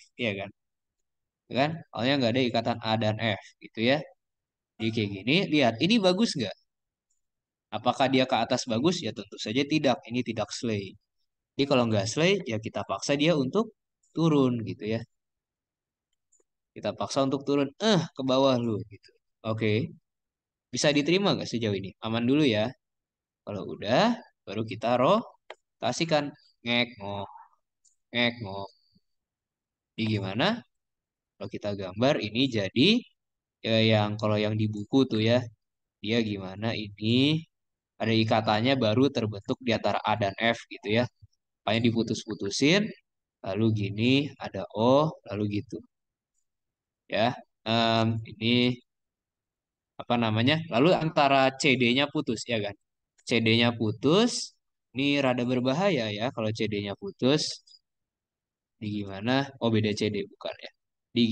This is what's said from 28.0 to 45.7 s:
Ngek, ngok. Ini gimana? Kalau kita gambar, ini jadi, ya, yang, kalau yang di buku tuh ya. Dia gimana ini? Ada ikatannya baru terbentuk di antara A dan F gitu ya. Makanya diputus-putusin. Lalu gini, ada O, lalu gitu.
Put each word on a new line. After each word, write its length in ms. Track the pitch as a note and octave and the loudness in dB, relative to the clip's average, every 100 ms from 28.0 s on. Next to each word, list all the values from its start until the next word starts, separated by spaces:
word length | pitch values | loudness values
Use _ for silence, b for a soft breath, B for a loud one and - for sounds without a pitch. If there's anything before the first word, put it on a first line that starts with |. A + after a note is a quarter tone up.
| _ | _
Ngek, 200 | A#2 A#2+ A#2+ | 0 0 -2
ngok. 260 | G2+ G2 G2 _ _ _ _ _ _ _ _ _ _ _ _ - | -10 -10 -12 _ _ _ _ _ _ _ _ _ _ _ _ -4
Ini 40 | A2 G#2+ | -2 0
gimana? 300 | F#2+ G#2 F3+ A#3 - _ _ _ _ _ _ - | -2 -2 -2 -2 -10 _ _ _ _ _ _ -14
Kalau 140 | G#2 A2 | -12 -8
kita 140 | G#2 G2 | -8 -6
gambar, 340 | F#2+ G2 B2+ D3 G#2 | -8 -2 0 0 -2
ini 140 | A2 C3+ A2+ | -2 -2 0
jadi, 300 | F#2+ A2+ F3 A#3+ - _ _ _ _ _ - | -2 2 4 4 -2 _ _ _ _ _ 0
ya, 100 | A2+ A2 | 2 4
yang, 180 | A2 G#2 G#2 | 4 2 -2
kalau 160 | G#2+ G#2+ G#2+ | -2 0 0
yang 100 | G#2+ | -2
di 40 | G#2+ G#2+ | -2 -4
buku 220 | G#2 C3+ C3 | -2 0 2
tuh 100 | A2 A2 | 0 2
ya. 100 | B2 A2+ _ _ _ _ _ | 2 0 _ _ _ _ _
Dia 140 | G2+ A#2 | -2 0
gimana 440 | A2 G2 F#2+ F#2+ A2+ F#2+ | 0 -4 -8 -6 -6 -4
ini? 680 | G#2 G2+ G#2+ A#2+ C#3+ D#3+ E3 _ _ _ _ - | -8 -6 0 4 4 2 -4 _ _ _ _ -6
Ada 120 | A2 A2 | 0 2
ikatannya 500 | A2 A2+ A2 G#2+ B2 C#3 A2 | 4 2 2 2 2 2 2
baru 180 | A2 C#3 C3 | 4 2 2
terbentuk 420 | A2 G2+ - B2+ B2 | -4 -6 -6 -6 -2
di 40 | G#2+ | 0
antara 220 | G#2 G2 | 0 -2
A 120 | - G#2+ | 0 0
dan 160 | G2 G2 | 0 0
F 180 | A2+ A2+ - | 0 0 -6
gitu 140 | - G2 A2 | -14 -2 0
ya. 60 | B2 _ - _ _ _ | 0 _ -20 _ _ _
Makanya 200 | - A2+ A#2+ | -2 2 2
diputus-putusin. 960 | A2+ - A2 - G#2 G2+ - C#3 F#3+ A3 - _ _ _ _ - | 2 -2 -4 -6 -8 -6 0 2 2 0 -8 _ _ _ _ -8
Lalu 200 | G2 A2+ A2 | -2 0 -2
gini, 320 | G2 G#2 A#2+ C3+ D3+ - - | -4 -2 2 2 0 -8 -10
ada 160 | G2 F2+ | -10 -10
O, 380 | G#2 A#2 C#3 D#3 - - | 0 4 4 2 -4 -10
lalu 160 | G#2 G#2 G#2 | -6 -4 -4
gitu. 160 | - | -8